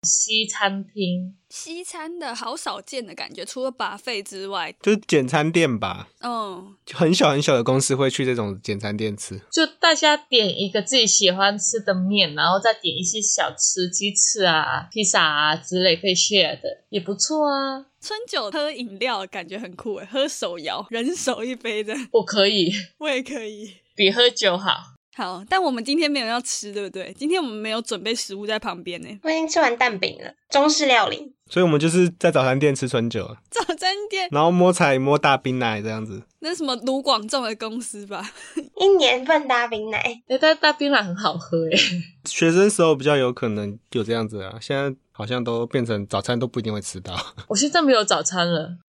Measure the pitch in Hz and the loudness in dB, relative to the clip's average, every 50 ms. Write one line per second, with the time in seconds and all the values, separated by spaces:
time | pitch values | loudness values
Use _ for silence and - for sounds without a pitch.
0 | - - - - - - 220 214 220 214 - - 208 196 196 196 196 - _ 208 | 0 0 0 0 0 0 0 -2 -2 -2 -2 -2 -2 -2 -2 -4 -8 -10 _ -4
1 | 196 180 180 180 185 185 190 _ _ _ - - - 302 330 339 359 - - 339 | -2 -2 -2 -2 -4 -8 -12 _ _ _ -16 -16 -14 -12 -12 -12 -12 -12 -12 -12
2 | 311 320 349 349 320 262 233 226 233 226 262 330 - - 202 196 190 - - 262 | -10 -10 -10 -10 -10 -10 -8 -8 -8 -8 -8 -8 -8 -8 -8 -8 -10 -10 -10 -10
3 | 240 190 170 - - - - - 185 - - 262 254 262 247 254 226 196 202 202 | -10 -10 -12 -12 -12 -12 -10 -12 -12 -10 -8 -6 -6 -6 -4 _ -6 -6 -6 -8
4 | - - 240 202 202 - - 190 190 196 - 185 165 160 - _ - 202 214 214 | -8 -8 -6 -6 -8 -8 -10 -10 -10 -6 -6 -6 -6 -6 -8 _ 0 2 2 2
5 | - - - 151 131 127 170 156 147 160 165 170 165 147 120 104 110 95 87 95 | 2 2 2 2 2 2 0 0 0 2 2 4 2 4 2 0 -2 -4 -6 -8
6 | - _ _ _ - 240 240 226 214 202 185 180 185 196 202 _ _ - - - | -12 _ _ _ -10 -8 -6 -6 -8 -8 -10 -14 -16 -20 -20 _ _ -16 -2 2
7 | 185 156 - - 185 151 139 139 147 - 143 120 117 127 131 135 135 - 135 131 | 4 4 4 6 4 4 4 2 2 2 2 2 4 4 2 2 2 2 2 2
8 | 139 135 127 - 139 127 127 117 107 101 98 92 _ - 107 101 104 104 104 104 | 2 2 2 0 0 0 0 0 -2 -4 -4 -8 _ -6 -6 -4 -4 -6 -4 -2
9 | 110 110 104 101 - - 95 98 - _ - 320 320 302 - _ - 330 320 302 | -4 -4 -4 -6 -10 -12 -12 -14 -14 _ -2 0 0 0 -2 _ 2 2 2 4
10 | 311 302 302 294 - _ 262 240 214 190 - - 196 196 175 214 196 - - 254 | 4 2 2 2 0 _ 2 2 2 2 -2 -2 -4 -2 -2 -2 -2 2 2 2
11 | 226 208 - - 202 180 180 190 196 202 208 208 - - - 226 208 - 196 185 | 4 4 4 4 4 4 4 4 2 2 2 0 -4 -2 -2 -2 -2 0 0 0
12 | 185 190 202 202 185 160 147 151 151 165 180 196 196 233 220 - - 175 - 160 | 0 0 2 2 2 0 0 0 0 2 2 2 2 0 0 0 -2 -6 -6 -4
13 | 185 175 - 220 202 - - - 170 139 131 - - - - 190 185 175 175 - | -4 -4 -4 -2 -2 -2 0 0 -2 -4 -2 -2 -2 -2 0 0 -4 -2 -4 -4
14 | 196 208 202 - - - - 226 190 180 160 156 151 151 147 139 170 - - 220 | -4 -2 0 0 0 0 2 2 2 2 2 2 0 -2 -4 -6 -8 -8 -4 -2
15 | 214 185 - 202 170 156 151 147 151 151 156 175 - - 185 180 180 185 165 170 | -2 2 2 2 2 2 2 2 2 2 0 -2 -4 -4 -2 2 2 2 2 2
16 | 185 196 180 170 - - 208 196 175 151 - - - - - - _ _ - 202 | 0 0 2 2 2 2 4 2 2 2 0 -6 -8 -10 -10 -10 _ _ -6 -6
17 | 175 175 202 202 - - 311 311 302 294 277 277 269 269 269 269 277 _ _ _ | -4 -4 -4 -4 -2 -2 0 0 0 0 0 0 -2 -4 -6 -8 -12 _ _ _
18 | - - 415 427 480 - - 349 339 311 285 311 294 302 302 240 247 226 196 190 | -14 -12 -10 -10 -10 -6 -6 -6 -6 -4 -4 -4 -4 -4 -6 -8 -10 -12 -8 -6
19 | 226 262 240 202 190 190 - 214 233 220 185 220 240 190 180 - - 233 202 190 | -4 -4 -2 -4 -6 -8 -10 -12 -10 -10 -12 -12 -12 -12 -16 -12 -10 -8 -8 -8
20 | - 196 214 269 269 302 294 - - 185 175 175 147 160 101 131 208 - 226 226 | -10 -8 -2 -2 -2 -2 -2 -6 -6 -6 -6 -6 -6 -6 -6 -6 -8 -6 -6 -4
21 | 233 269 349 349 - - 247 - 220 247 254 240 - 226 214 214 214 208 214 285 | -2 -2 -4 -2 -2 -2 -2 -2 -4 -8 -8 -8 -6 -6 -4 -4 -4 -6 -6 -8
22 | 254 - - 185 170 175 214 214 196 202 214 202 175 160 202 202 185 - _ _ | -8 0 0 0 0 2 0 2 2 4 4 4 2 2 0 -4 -8 -10 _ _
23 | 302 302 277 254 262 - 277 277 220 214 214 208 214 214 185 _ _ _ _ - | -4 -4 -4 -4 -4 -6 -10 -10 -10 -10 -12 -14 -16 -18 -18 _ _ _ _ 2
24 | 208 190 208 233 240 247 240 - - 196 175 185 196 190 - - - - - _ | 2 4 6 6 4 4 4 4 2 2 2 2 0 -2 -2 -2 -4 -14 -20 _
25 | _ _ _ - 220 180 185 175 196 220 262 277 370 311 254 233 226 269 277 320 | _ _ _ -8 -8 -6 -6 -10 -4 0 0 2 2 2 0 -2 -4 -2 0 0
26 | 330 294 294 277 240 220 233 240 240 - - - - 208 202 208 202 190 - 190 | 2 2 0 0 -2 -2 -2 -4 -4 -4 -8 -8 -8 -8 -8 -8 -8 -8 -8 -10
27 | 180 - 190 - 269 302 349 381 320 254 214 214 214 220 220 226 233 - 226 196 | -12 -12 -10 -6 -2 0 0 0 0 -2 -6 -6 -4 -4 -4 -4 -4 -4 -6 -4
28 | 175 214 226 226 - - 190 196 208 208 220 214 - 220 175 180 165 180 175 170 | -2 -4 -4 -4 -4 -8 -8 -10 -4 -4 -4 -4 -4 -6 -8 -8 -10 -10 -10 -10
29 | 165 - 208 202 _ 320 320 320 320 311 - 349 311 254 233 233 254 247 214 190 | -12 -14 -16 -6 _ -2 0 0 -2 0 2 4 4 4 4 2 0 0 2 0
30 | 190 - - - - - - _ _ _ - - 277 302 302 294 294 269 254 233 | -4 -4 -4 -8 -16 -16 -18 _ _ _ 4 4 6 6 4 4 4 4 6 6
31 | 202 - 101 - 294 269 _ _ _ _ - 170 185 170 156 147 147 165 160 180 | 4 2 0 -6 -10 -16 _ _ _ _ 2 4 4 6 6 4 4 4 4 6
32 | 180 175 175 _ - 175 160 147 131 131 131 139 147 147 139 131 - 123 123 120 | 4 4 2 _ 2 4 4 4 4 4 2 4 4 2 2 2 -2 0 0 0
33 | 113 117 113 113 90 - 110 - _ _ - 480 427 - 349 - 370 370 392 403 | 0 0 -2 -4 -6 -8 -12 -20 _ _ -4 -4 -2 -2 -2 -2 -2 -2 -2 -2
34 | 415 427 427 381 370 349 - - 151 170 175 180 180 180 180 180 180 143 139 131 | -6 -6 -4 -4 -4 -2 2 4 4 4 6 6 6 6 6 6 4 4 4 4
35 | 131 139 147 143 - 151 135 131 _ 131 127 127 123 117 110 104 104 110 110 110 | 4 2 2 4 4 4 4 4 _ -2 -2 0 0 -2 -2 -2 -4 -6 -6 -6
36 | 110 107 101 - - _ _ _ - 311 359 349 320 277 254 240 226 254 262 269 | -8 -8 -10 -14 -14 _ _ _ -8 -6 -6 -4 -4 -4 -4 -4 -2 -2 -2 -2
37 | 262 285 262 220 208 220 - 277 247 220 220 214 226 220 220 240 233 - - 208 | 0 0 0 0 0 -2 -4 -2 -2 -2 -6 -6 -8 -8 -8 -8 -10 -10 -12 -12
38 | 202 196 202 180 196 208 - - - - - - - - _ - 359 392 403 370 | -12 -10 -10 -10 -10 -12 -14 -16 -20 -10 -10 -10 -10 -10 _ 2 6 6 6 8
39 | 294 247 247 247 254 277 320 311 294 262 254 240 240 233 233 208 214 220 214 214 | 6 4 4 2 2 2 2 2 4 2 0 2 2 0 -4 -6 -6 -4 -4 -4
40 | - - 233 233 _ _ 254 262 - 311 320 311 - 302 294 302 285 285 277 240 | -4 -4 -6 -8 _ _ -2 2 4 4 4 6 4 2 2 2 0 2 2 2
41 | 208 185 175 190 214 180 139 170 - - - 165 165 160 165 196 - - 180 175 | 2 0 -4 -2 -2 -2 -2 -2 -6 -2 -2 0 0 2 2 2 2 2 0 -4
42 | 165 - - _ _ - - - 165 165 165 180 196 208 208 - 170 160 156 135 | -6 -8 -14 _ _ -10 -2 2 4 4 6 6 6 4 6 4 4 4 4 4
43 | 135 147 147 143 131 123 127 - - 117 104 104 104 101 101 110 _ _ - 127 | 4 2 4 4 4 2 0 0 -2 -2 -2 -2 -4 -6 -8 -10 _ _ -4 -4
44 | 107 107 117 113 113 107 107 104 95 95 104 113 - - 143 139 139 143 135 _ | -2 0 -2 -2 -2 -4 -6 -8 -10 -10 -12 -14 -6 -4 -2 -2 -2 -2 -4 _
45 | _ _ _ - 104 107 123 123 120 120 117 117 120 117 - 139 120 117 113 104 | _ _ _ -10 -6 -4 -2 -2 -2 -2 -2 -2 -2 -2 0 -2 0 0 -2 -4
46 | 101 98 - 98 - - 123 120 123 123 - 123 110 113 107 104 95 - - 95 | -4 -2 -4 -4 0 0 0 0 0 -2 -4 -4 -4 -4 -4 -4 -6 -8 -12 -12
47 | 90 - 87 87 - - - - - _ 214 196 277 294 285 349 320 277 262 226 | -12 -10 -8 -8 -10 -10 -14 -18 -8 _ 0 0 0 2 2 2 4 6 4 4
48 | 208 202 202 156 151 - 190 180 170 175 175 160 160 165 175 - _ _ | 4 2 0 0 0 -2 0 0 0 0 0 -2 -2 -6 -12 -16 _ _